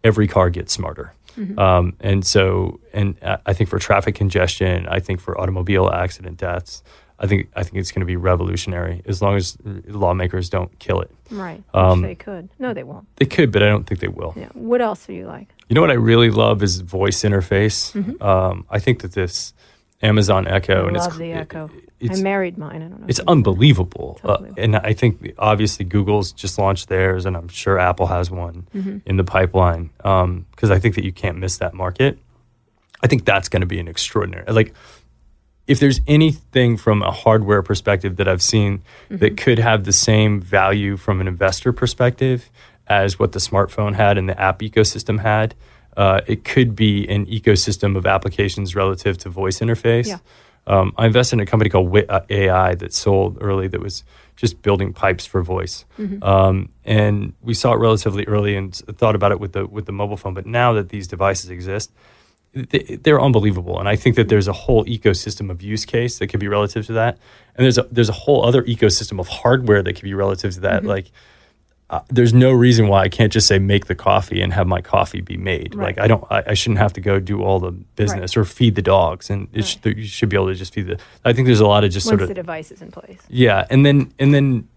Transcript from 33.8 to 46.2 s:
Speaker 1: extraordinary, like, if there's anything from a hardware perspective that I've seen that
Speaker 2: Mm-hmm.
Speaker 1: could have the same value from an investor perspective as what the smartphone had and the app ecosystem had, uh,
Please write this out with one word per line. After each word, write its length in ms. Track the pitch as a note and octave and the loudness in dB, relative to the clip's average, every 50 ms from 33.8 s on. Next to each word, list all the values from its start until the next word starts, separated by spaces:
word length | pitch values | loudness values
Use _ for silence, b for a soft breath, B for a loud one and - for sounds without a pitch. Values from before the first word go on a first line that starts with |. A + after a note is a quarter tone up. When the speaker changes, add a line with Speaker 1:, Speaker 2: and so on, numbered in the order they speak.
| F2 | -8
Speaker 1:
extraordinary, 640 | F2 F2 - - - - G#2+ F#2+ F#2 F2+ F2 F2+ - | -8 -8 -8 -8 -4 -4 -4 -4 -4 -8 -12 -6 0
like, 220 | A2 A2 A2 - b b b b b b b b b _ _ _ _ _ _ _ _ _ _ | 2 2 2 2 b b b b b b b b b _ _ _ _ _ _ _ _ _ _
if 120 | - C#3 B2 | 0 2 4
there's 220 | D3 C#3 C3 B2+ A#2+ | 4 2 2 0 0
anything 680 | - D3 D3+ D#3+ D#3+ D3 - _ _ - C3 B2 A#2+ A#2 | 2 4 4 4 2 0 -4 _ _ 0 2 2 2 0
from 260 | G#2+ - A#2 G#2+ G#2 G2 | 0 0 0 0 2 0
a 80 | F2+ | -2
hardware 500 | G2 - - A2+ A2 A2 G#2 G2 G#2 G2+ | -4 0 2 4 4 4 4 2 2 0
perspective 560 | F#2 - G#2 F#2+ - - G2+ F#2 F#2 G2 F2+ | 2 -2 -4 -4 0 -2 -2 -2 -2 -6 -4
that 100 | F2+ G2+ | -2 0
I've 140 | F#2 F#2 F2+ | 0 0 0
seen 400 | - - - A2 G2+ G2+ G2 G2 B B B B B B | 0 0 2 2 2 2 -2 -4 B B B B B B
that 100 | G#3+ F#3 | -2 0
Speaker 2:
Mm-hmm. 160 | G#2+ G#2+ G#3 | 0 0 0
Speaker 1:
could 240 | - - C3+ A#2+ A2 | 0 0 2 2 4
have 240 | A2+ A#2 A2 G#2+ F#2+ | 4 2 2 0 0
the 80 | G2 F#2+ | 0 0
same 480 | - - - A2 G#2+ G#2+ G#2+ G#2 G2+ | 0 2 4 4 4 4 2 2 -2
value 560 | F#2 F2+ F#2+ G2 F#2+ F#2+ G2 G#2 G2+ G2 G2 | -4 0 0 2 2 2 2 0 0 -2 -4
from 240 | F2+ - - G2 F#2 | -4 -2 -2 -2 -2
an 60 | F#2 | -2
investor 440 | F#2+ F2+ E2+ G2 F#2+ F#2 - - B2+ | -4 -2 0 0 0 0 0 -2 -2
perspective 800 | A#2+ - - A#2 - - B2 B2 B2 - C3+ C3 B2+ A#2+ - _ b b b b b b _ | -2 0 -2 -4 0 0 0 0 0 0 -2 -2 -2 -2 -6 _ b b b b b b _
as 320 | - G2+ G2+ G2 G2+ F2+ - | 0 2 2 2 0 0 0
what 120 | G#2+ F#2+ | -2 -2
the 80 | - G2+ | -2 -4
smartphone 540 | - - - F#2+ G2+ - - - G#2+ G#2 G2+ | -6 -2 0 0 0 0 -2 -4 -4 -2 0
had 240 | G2 G#2+ G2+ G2+ | 2 2 2 2
and 100 | G2+ F#2 | 2 0
the 100 | F#2+ F#2+ - | -4 -4 0
app 180 | G2 F#2+ F#2+ - | 0 -2 -2 -2
ecosystem 600 | A2 A2 - A2+ G#2+ - - A2 - - G#2+ G#2+ | -8 -2 2 2 2 2 0 -6 -6 -4 -4 -2
had, 320 | G2+ A2+ G#2+ G#2+ A2 A2+ - b b b b b b b b | 0 0 0 0 0 -2 -6 b b b b b b b b
uh, 260 | - G2+ G2 F#2+ G2 | 0 2 4 4 2